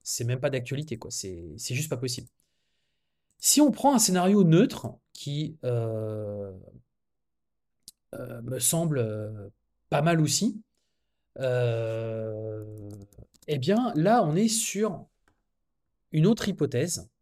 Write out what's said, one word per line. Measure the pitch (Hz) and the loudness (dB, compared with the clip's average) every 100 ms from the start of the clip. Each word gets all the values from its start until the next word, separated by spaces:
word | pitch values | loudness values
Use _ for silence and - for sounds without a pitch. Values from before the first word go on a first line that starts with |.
c'est | - - | -8 -4
même | 120 123 | -2 -2
pas | 143 | -2
d'actualité, | 131 123 135 156 113 | -2 -4 -8 -6 -10
quoi. | - | -10
C'est, | - 95 87 85 76 | -10 -10 -10 -12 -12
c'est | - 127 | -6 -6
juste | 156 | -4
pas | 131 | -6
possible. | 127 123 120 _ _ _ _ _ _ _ _ _ _ _ | -6 -8 -12 _ _ _ _ _ _ _ _ _ _ _
Si | - - | 2 6
on | 294 | 6
prend | - 269 | 6 4
un | 262 | 4
scénario | - 180 185 208 | 4 4 6 6
neutre | 175 165 226 - 113 - _ | 8 6 6 0 -10 -12 _
qui, | - 143 143 156 156 | -14 -8 -6 -6 -6
euh, | 127 120 113 110 110 107 107 104 101 95 - - _ _ _ _ _ _ _ _ _ _ - - _ | -4 -2 -2 -4 -6 -6 -8 -8 -10 -14 -20 -20 _ _ _ _ _ _ _ _ _ _ -20 -20 _
euh, | - 123 117 | -12 -12 -10
me | 120 127 | -8 -2
semble, | 123 165 165 139 | 0 2 0 0
euh, | 110 107 104 107 101 - _ _ _ | -2 -4 -8 -12 -16 -20 _ _ _
pas | 143 | 2
mal | 156 165 | 4 4
aussi, | 151 - 220 - - _ _ _ _ _ _ - | 2 2 -2 -4 -12 _ _ _ _ _ _ -6
euh, | 131 123 120 117 113 113 113 110 110 107 110 107 107 107 101 104 101 - - _ - | -2 2 2 0 -2 -4 -4 -6 -6 -8 -8 -10 -12 -14 -14 -16 -18 -20 -20 _ -6
eh | 147 | -4
bien, | 131 214 247 151 | 0 0 2 2
là, | 175 240 | 4 4
on | 165 160 | 4 2
est | 226 | 2
sur | - - 190 214 170 - _ _ _ _ _ _ _ _ _ _ | 0 -2 -2 -2 -4 -14 _ _ _ _ _ _ _ _ _ _
une | 156 175 | 2 4
autre | 226 - | 2 -2
hypothèse. | 185 147 120 170 - - _ | -2 -2 0 -2 -4 -10 _